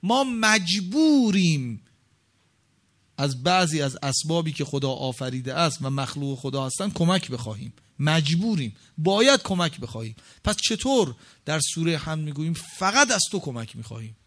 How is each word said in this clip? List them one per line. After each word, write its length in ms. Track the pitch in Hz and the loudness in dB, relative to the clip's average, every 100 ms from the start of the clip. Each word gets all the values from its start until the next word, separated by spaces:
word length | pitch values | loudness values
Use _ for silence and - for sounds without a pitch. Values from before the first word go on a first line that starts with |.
ما 220 | 180 247 | 2 2
مجبوریم 1600 | 269 240 220 214 175 196 180 254 311 294 233 196 175 151 127 110 _ _ _ _ _ _ _ _ _ _ _ _ _ - | 2 2 4 4 2 -2 0 4 6 6 6 4 4 2 0 -8 _ _ _ _ _ _ _ _ _ _ _ _ _ -4
از 260 | 143 131 | -4 -2
بعضی 400 | 139 185 175 156 | 0 2 2 0
از 160 | 143 131 | -2 -4
اسبابی 500 | 143 131 151 170 160 | -4 -4 0 -2 -2
که 120 | 139 | -4
خدا 260 | 143 143 135 | -4 -2 -2
آفریده 640 | 131 131 123 127 127 127 | -2 -4 -4 -6 -6 -6
است 240 | 139 165 - | 0 0 0
و 80 | 139 | -4
مخلوق 480 | 135 131 - 139 131 | -4 -4 -6 -6 -6
خدا 280 | 135 135 131 | -6 -4 -4
هستن 240 | - 202 | -4 -6
کمک 400 | - 170 185 - | 0 2 2 -2
بخواهیم. 420 | 123 120 104 117 - _ _ | -8 -8 -10 -12 -16 _ _
مجبوریم، 760 | 147 160 147 170 220 202 123 - _ - | 0 2 2 0 2 0 -2 -8 _ -2
باید 440 | 160 196 254 277 | 2 6 6 6
کمک 380 | - 185 170 - | 2 0 0 -2
بخواهیم. 360 | 120 110 113 110 - - | -12 -10 -10 -12 -20 -6
پس 120 | - 208 | -4 -2
چطور 580 | - 220 262 269 170 117 - _ | 0 -2 2 2 2 -2 -18 _
در 160 | - 156 | -4 -2
سوره 360 | 147 165 165 160 | -2 -2 -2 -2
حمد 280 | 160 156 | -4 -6
می‌گوییم 300 | 151 143 156 165 - - | -6 -4 -4 -4 -8 -4
فقط 320 | 190 226 277 | 0 4 4
از 120 | 220 - | 2 0
تو 80 | 196 | -4
کمک 380 | 151 120 113 - | -6 -8 -10 -12
می‌خواهیم؟ 400 | 113 113 110 110 | -14 -12 -14 -16